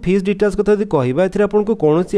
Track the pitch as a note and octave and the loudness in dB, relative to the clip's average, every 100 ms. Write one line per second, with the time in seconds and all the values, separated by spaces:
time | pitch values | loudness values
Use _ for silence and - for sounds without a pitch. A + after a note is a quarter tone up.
0 | - G3 F#3+ G3+ G#3 G3 G3+ G#3 G#3 D#3 | 0 0 0 0 0 0 0 0 0 0
1 | B2+ C3 F#3 G3 G#3 G#3 G#3 G#3+ D3+ D#3+ | 0 0 0 0 0 0 -2 0 2 2
2 | F#3 | 0